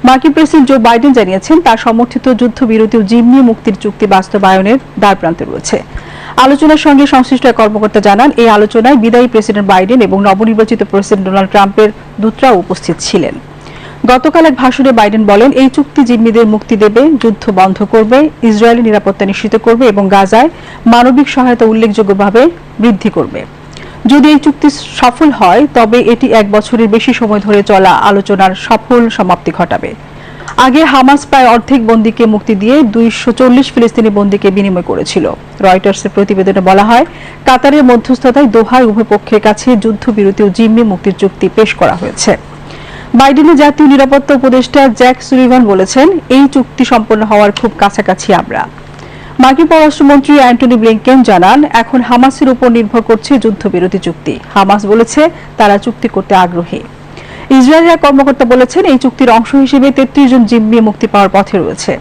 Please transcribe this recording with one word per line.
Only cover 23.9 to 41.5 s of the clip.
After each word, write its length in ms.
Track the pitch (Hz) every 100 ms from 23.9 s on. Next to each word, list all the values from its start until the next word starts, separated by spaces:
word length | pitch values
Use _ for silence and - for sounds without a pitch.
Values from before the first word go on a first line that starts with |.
| - -
যদি 160 | 285 302
এই 60 | 294
চুক্তি 240 | 302 277 294 - - -
সফল 280 | 226 - 311 220
হয়, 220 | 190 202 294 247
তবে 200 | 220 240 214
এটি 140 | 233 254 226
এক 60 | 202
বছরের 340 | 208 208 233 226
বেশি 180 | 226 - 226
সময় 220 | 220 208 202
ধরে 140 | 208 202
চলা 220 | 196 190 143 202
আলোচনার 440 | 202 196 196 190 185 -
সফল 340 | 220 - 240 233 -
সমাপ্তি 340 | 185 262 - 160
ঘটাবে। 320 | 170 - - - - - - - - - 262
আগে 160 | 269 320
হামাস 280 | 269 262 285 -
প্রায় 180 | 277 254
অর্ধেক 260 | 233 - 262 220
বন্দীকে 340 | 226 220 233 220
মুক্তি 200 | 208 - 202
দিয়ে 140 | 208 285 240
দুইশো 360 | 226 233 - -
চল্লিশ 340 | 226 254 247 262
ফিলিস্তিনি 380 | - 233 - 220 202
বন্দীকে 300 | 202 202 196 190
বিনিময় 300 | 196 180 -
করেছিল। 340 | - - 190 104 - - -
রয়টার্সের 460 | 190 185 202 190 202 202
প্রতিবেদনে 460 | 202 196 190 196 185
বলা 160 | 190 208
হয়, 140 | 240 339 - - - -
কাতারের 380 | 254 277 294 254
মধ্যস্থতায় 580 | 240 220 254 262 254 269
দোহায় 320 | 226 220 254 240
উভয় 180 | 208 220
পক্ষের 280 | 208 - 214 214
কাছে 220 | 208 - 233
যুদ্ধবিরতি 580 | 220 208 - 214 196 196 202
ও 20 | 185
জিম্মি 260 | 226 226 226
মুক্তির 260 | 180 202 190
চুক্তি 260 | 196 - 185